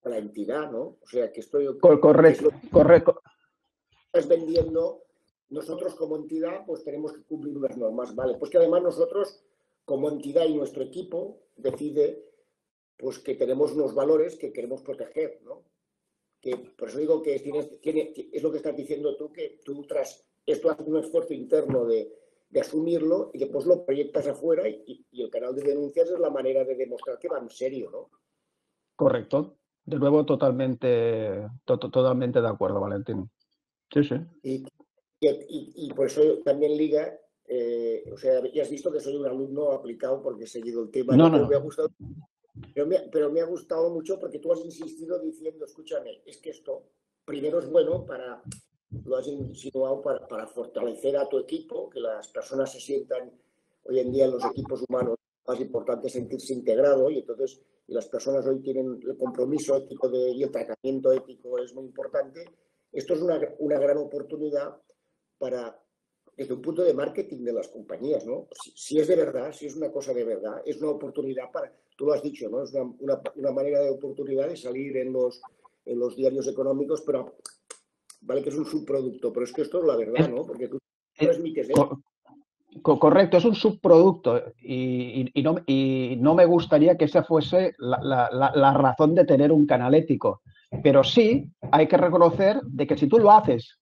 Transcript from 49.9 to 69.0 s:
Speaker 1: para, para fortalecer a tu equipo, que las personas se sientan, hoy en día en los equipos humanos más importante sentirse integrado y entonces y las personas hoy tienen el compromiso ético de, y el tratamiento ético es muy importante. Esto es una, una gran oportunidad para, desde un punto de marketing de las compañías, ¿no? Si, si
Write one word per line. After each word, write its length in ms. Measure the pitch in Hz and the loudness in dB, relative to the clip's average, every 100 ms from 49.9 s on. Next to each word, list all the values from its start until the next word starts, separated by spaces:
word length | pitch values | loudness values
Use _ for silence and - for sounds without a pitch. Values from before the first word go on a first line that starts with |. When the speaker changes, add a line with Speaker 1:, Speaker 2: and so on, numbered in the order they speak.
| 135 | -2
Speaker 1:
para, 280 | 143 131 - | -4 -6 -6
para 180 | 110 110 | -12 -10
fortalecer 680 | 120 117 113 117 110 135 143 | -10 -10 -6 -6 -4 -2 -2
a 120 | 139 | -2
tu 100 | 131 | -4
equipo, 520 | 123 160 - 240 - | -4 -10 -8 -10 -10
que 80 | 135 | -8
las 300 | 117 107 - | -8 -8 -10
personas 420 | - - 135 135 | -12 -8 -6 -6
se 80 | 135 | -8
sientan, 540 | 131 139 - 127 123 _ _ _ _ _ | -6 -6 -4 -8 -8 _ _ _ _ _
hoy 140 | - 131 | -4 -2
en 140 | 127 | 0
día 140 | 127 131 | 2 2
en 60 | |
los 120 | 127 | 0
equipos 400 | 113 - - 127 123 | -6 -6 -8 -8 -4
humanos 280 | 127 123 117 _ _ - | -2 -2 -4 _ _ -8
más 100 | 120 | -6
importante 500 | 131 117 - 117 131 | -4 -6 -4 -6 -6
sentirse 460 | 127 117 131 - | -8 -8 -10 -8
integrado 560 | 127 123 113 143 135 127 | -6 -2 2 4 4 2
y 80 | - | -2
entonces 420 | - 117 135 - _ _ - | -8 -6 -6 -8 _ _ -8
y 40 | |
las 140 | 113 107 | -8 -6
personas 400 | 120 - 139 127 | -8 -4 -2 -2
hoy 140 | 135 | -4
tienen 400 | 135 131 131 120 | -4 -6 -6 -8
el 140 | - 135 | -10 -6
compromiso 600 | 127 120 127 151 147 139 | -8 -4 -2 -2 0 -2
ético 320 | 135 - 127 | -2 -4 -2
de, 220 | 127 127 | 0 -2
y 140 | 123 | -2
el 80 | 139 | -4
tratamiento 600 | 131 113 110 131 135 131 | -4 -8 -8 -6 0 2
ético 460 | 131 131 127 127 123 | 2 0 -20 -8 -8
es 160 | 123 | -8
muy 120 | 127 131 | -12 -16
importante. 580 | 135 - 147 135 143 170 _ _ _ _ | -12 -6 -4 -6 -10 -20 _ _ _ _
Esto 220 | - - | -12 -4
es 60 | 160 | -4
una, 200 | 175 156 147 - | -2 -2 -4 -6
una 200 | 151 143 | -2 0
gran 180 | 143 147 | 2 0
oportunidad 800 | - 143 - 151 151 143 143 - _ _ _ _ _ _ | -4 -10 -10 -8 -4 -4 -6 -14 _ _ _ _ _ _
para, 380 | 131 123 117 - _ _ _ _ _ - | -8 -6 -8 -16 _ _ _ _ _ -14
desde 180 | 135 | -10
un 80 | 123 | -8
punto 200 | 143 165 | -6 0
de 120 | 175 | 2
marketing 500 | 135 143 - - 135 | 2 -2 -6 -10 -8
de 80 | 120 | -6
las 140 | 113 90 | -6 -8
compañías, 580 | 110 104 - 127 147 | -14 -14 -10 -4 -4
¿no? 220 | 113 131 - | -4 -10 -10
Si, 180 | - - - | -20 -20 -18
si 220 | - 151 | -4 -2